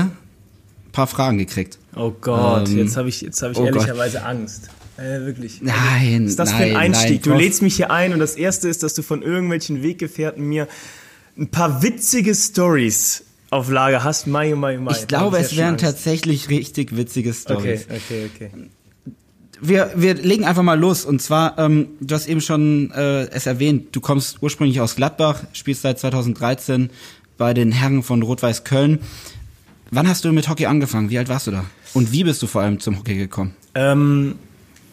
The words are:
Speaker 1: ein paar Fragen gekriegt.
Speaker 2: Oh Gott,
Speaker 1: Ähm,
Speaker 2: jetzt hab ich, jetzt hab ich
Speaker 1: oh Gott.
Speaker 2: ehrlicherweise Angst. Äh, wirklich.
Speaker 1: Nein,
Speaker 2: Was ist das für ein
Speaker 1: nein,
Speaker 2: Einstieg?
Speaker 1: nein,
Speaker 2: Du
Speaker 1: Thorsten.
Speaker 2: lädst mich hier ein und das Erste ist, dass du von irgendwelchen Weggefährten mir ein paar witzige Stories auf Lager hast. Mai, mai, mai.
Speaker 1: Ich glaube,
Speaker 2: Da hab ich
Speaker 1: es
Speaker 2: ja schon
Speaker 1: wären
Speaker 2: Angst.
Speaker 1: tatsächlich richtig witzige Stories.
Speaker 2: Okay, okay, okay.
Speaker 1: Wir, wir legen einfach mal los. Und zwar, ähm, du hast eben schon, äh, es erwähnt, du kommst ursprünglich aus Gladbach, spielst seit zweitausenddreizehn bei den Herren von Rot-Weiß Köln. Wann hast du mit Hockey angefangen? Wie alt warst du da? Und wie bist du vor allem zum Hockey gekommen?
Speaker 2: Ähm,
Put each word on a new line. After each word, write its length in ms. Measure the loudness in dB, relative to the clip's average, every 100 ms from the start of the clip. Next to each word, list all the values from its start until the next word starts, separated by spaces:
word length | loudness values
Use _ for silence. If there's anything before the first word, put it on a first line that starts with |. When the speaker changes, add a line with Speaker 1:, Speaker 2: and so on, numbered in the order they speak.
| 0 -4 -16 -20 -20 -20 _ -20 -8
Speaker 1:
ein 40 |
paar 160 | -2 -2
Fragen 280 | 0 0 0
gekriegt. 420 | -2 -4 -6 -10 _
Speaker 2:
Oh 160 | -6 -6 -4
Gott, 520 | -2 2 2 2 2
Speaker 1:
Ähm, 80 | 2
Speaker 2:
jetzt 180 | 2 0
hab 80 | -4
ich, 140 | -6
jetzt 220 | -8 -6
hab 80 | -4
ich 60 | 0
Speaker 1:
oh 60 | 2
Gott. 80 |
Speaker 2:
ehrlicherweise 500 | 2 0 0 -4 -4
Angst. 460 | -6 -6 -8 -14 -20 -20 -20 -14
Äh, 240 | -10 -8
wirklich. 360 | -8 -10 -12 -8
Speaker 1:
Nein, 640 | -4 0 2 2 4 4
Speaker 2:
Was 60 | 2
ist 80 | 0
das 140 | 0
für 40 | 2
ein 80 | 2
Speaker 1:
nein, 40 | 4 4
Speaker 2:
Einstieg? 160 | 4 4
Speaker 1:
nein, 100 | 2
Speaker 2:
Du 80 | 4
Speaker 1:
Thorsten. 140 | 4
Speaker 2:
lädst 180 | 4 4
mich 140 | 2 2
hier 140 | 2
ein 220 | 2 2
und 60 | 2
das 160 | 0
Erste 340 | 0 -2 0 -2
ist, 140 | -2
dass 100 | -4
du 80 | -4
von 200 | -4 -4
irgendwelchen 600 | -2 -2 0 -2 -4 -4
Weggefährten 640 | -4 -4 -8 -4 -6 -4 -4
mir 220 | -4 -4 -10 -20 -20 -20 -20 _ -8
ein 100 | -4
paar 340 | 0 0 2
witzige 520 | 0 0 0 2 2
Stories 920 | 2 0 2 4 4 2 0 -2 -4 -10 _ _
auf 220 | -4 0
Lager 340 | 2 4 2
hast. 220 | 0 -2 -2
Mai, 280 | 0 0
mai, 220 | 0 -2 -2
mai. 160 | -2
Speaker 1:
Ich 140 | -4 -2
glaube, 300 | 0 2 2
Speaker 2:
Da 20 |
hab 20 |
ich 60 | 0
Speaker 1:
es 40 |
Speaker 2:
ja 20 |
schon 40 | 0
Speaker 1:
wären 120 | 0
Speaker 2:
Angst. 100 | 2
Speaker 1:
tatsächlich 680 | 0 -2 -2 -2 0 -2 0
richtig 440 | -2 -2 -6 -4 -4
witzige 360 | -4 -2 -4
Stories. 520 | -6 -4 -4 -2 -4 -6
Speaker 2:
Okay, 80 | -12
okay, 340 | -10 -8 -10
okay. 160 | -12 -16 -16 -20 _ _ _ -20 -20 _ _ _ -8
Speaker 1:
Wir, 280 | 2 2 2 2
wir 180 | 2
legen 300 | 4 2 2
einfach 180 | 2 4
mal 160 | 4 6
los. 280 | 4 2 0
Und 160 | -2
zwar, 360 | 2 2 2 2
ähm, 300 | 2 4 2 -6
du 140 | -6
hast 120 | -4 -2
eben 160 | -2
schon, 480 | 0 2 2 2 0
äh, 320 | -2 0 0 -4
es 160 | -6 -4
erwähnt, 500 | 0 2 2 -2 -6
du 40 |
kommst 400 | 0 0 -2 -4
ursprünglich 380 | -4 0 0 2
aus 140 | 0 0
Gladbach, 480 | -2 2 0 0 -8
spielst 260 | -8 -6 -2
seit 160 | -2 -2
zweitausenddreizehn 920 | -2 0 0 0 -2 -2 0 0 0 -4 -20 -20 _ -2
bei 160 | 0
den 180 | 4 4
Herren 300 | 4 2 2
von 180 | 2 0
Rot-Weiß 420 | 0 0 0 -2
Köln. 340 | 0 2 4 2 -2 -16 -18 -18 -20 -20 _ _ -4
Wann 160 | 2 2
hast 200 | 2 2
du 60 |
mit 140 | 2 2
Hockey 180 | 0 2
angefangen? 420 | 2 2 0 0
Wie 80 | -2
alt 120 | -2
warst 160 | -2 -2
du 60 |
da? 120 | -4 -6 -12 -4
Und 180 | 0 0
wie 100 | 2
bist 200 | 0 0
du 40 | -2
vor 140 | 0
allem 200 | 0 0
zum 180 | -2 -4
Hockey 180 | -4 -4
gekommen? 380 | -4 -4 -6 -8 _
Speaker 2:
Ähm, 600 | -2 2 4 4 2 0 -6 -16 -20 -20 -20 -20